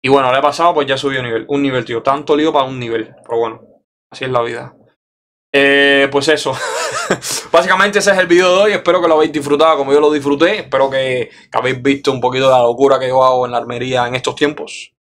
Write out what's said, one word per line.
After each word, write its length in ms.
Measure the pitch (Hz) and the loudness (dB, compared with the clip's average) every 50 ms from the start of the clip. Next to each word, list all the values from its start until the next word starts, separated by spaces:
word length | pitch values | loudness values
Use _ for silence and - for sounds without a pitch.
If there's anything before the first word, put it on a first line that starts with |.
Y 60 | - 131 | 2 2
bueno, 240 | 135 139 135 127 | 2 2 2 2
le 80 | 127 135 | 0 2
he 20 | |
pasado, 320 | 143 147 143 - 170 175 170 | 2 0 0 2 0 2 2
pues 140 | 151 143 135 | 2 0 -2
ya 100 | 135 127 | -2 -2
subió 240 | 139 143 135 131 | -2 -4 -4 -4
nivel, 240 | 127 120 113 113 107 - | -6 -4 -6 -6 -6 -4
un 120 | 143 143 | -4 -2
nivel, 220 | 139 135 127 127 117 | -2 -2 -2 -4 -4
tío. 180 | 117 120 113 | -4 -6 -4
Tanto 360 | - 135 139 147 147 - 151 147 | -2 -2 -2 -2 0 -2 0 2
lío 160 | 151 160 151 | 2 0 0
para 100 | 147 135 | 0 -2
un 160 | 131 135 127 | -2 -6 -10
nivel, 340 | 120 117 113 113 110 - - - _ | -8 -6 -6 -6 -6 -8 -14 -20 _
pero 140 | - 120 117 | -6 -4 -4
bueno, 220 | 117 113 113 113 - _ _ _ _ _ _ _ _ _ | -4 -4 -6 -12 -20 _ _ _ _ _ _ _ _ _
así 140 | - - 135 | -14 -10 -8
es 80 | 131 | -4
la 100 | 127 123 | -2 -2
vida. 360 | 117 117 117 117 127 127 _ _ _ _ _ _ _ _ _ _ _ _ _ _ _ _ - | -2 -2 -6 -10 -12 -16 _ _ _ _ _ _ _ _ _ _ _ _ _ _ _ _ 0
Eh, 540 | 139 139 139 139 143 139 139 139 139 139 135 | 2 4 4 4 4 4 4 4 2 2 2
pues 200 | 139 143 135 156 | 0 -2 0 0
eso. 240 | 156 147 - 143 127 127 - - - - - - - - - | 0 0 0 -6 -6 -6 -8 -8 -6 -6 -6 -6 -6 -8 -4
<laughs> 480 | - 180 - - - - - - - | -4 -6 -6 -4 -8 -8 -10 -8 2
Básicamente 480 | - 170 180 185 185 185 196 208 202 208 | 2 2 2 2 0 2 0 0 0 0
ese 120 | 185 202 | 2 2
es 60 | 196 185 | 2 2
el 100 | 185 170 | 2 4
vídeo 280 | 175 175 185 180 180 | 4 4 4 4 4
de 80 | 190 202 | 4 2
hoy. 80 | 214 | 2
Espero 300 | 202 175 - 175 175 180 | 0 0 0 0 0 2
que 80 | 175 175 | 2 2
lo 60 | 160 | 4
habéis 180 | 156 156 160 151 | 4 2 2 0
disfrutado 420 | 156 135 143 147 143 156 160 160 | -4 -2 -2 2 2 4 2 4
como 160 | 143 139 139 | 2 0 2
yo 80 | 139 147 | 2 4
lo 100 | 151 160 | 4 4
disfruté. 500 | 151 151 135 143 143 139 160 180 208 208 | 2 0 0 -2 0 2 2 0 0 -2
Espero 300 | - 131 - 135 135 135 | -6 -4 0 0 0 0
que, 400 | 135 135 131 131 127 127 117 - - - - _ | 0 -2 -2 -2 -4 -4 -6 -8 -12 -20 -20 _
que 60 | - 113 | -4 -2
habéis 240 | 120 127 131 127 | -2 -2 -4 -2
visto 320 | 123 135 139 139 - 143 131 | 0 -2 -2 0 0 -4 -2
un 80 | 123 | 0
poquito 240 | 120 127 123 131 135 | -2 -2 -2 0 2
de 60 | 135 | 4
la 100 | 131 127 | 4 4
locura 380 | 120 120 120 120 139 139 135 127 | 4 2 2 2 4 4 4 2
que 100 | 131 127 | 0 0
yo 120 | 131 131 | 2 2
hago 240 | 131 131 127 127 127 | 4 4 2 2 -2
en 60 | 123 | -2
la 60 | 123 120 | -4 -6
armería 500 | 117 120 123 120 123 127 127 123 123 120 | -6 -6 -8 -8 -6 -4 -2 -2 -2 -2
en 80 | 123 | -4
estos 200 | 127 - 139 120 | -4 -4 -6 -2
tiempos. 580 | - 147 147 151 147 - - - - - - _ _ | -2 -2 -2 -2 -6 -12 -14 -14 -18 -18 -20 _ _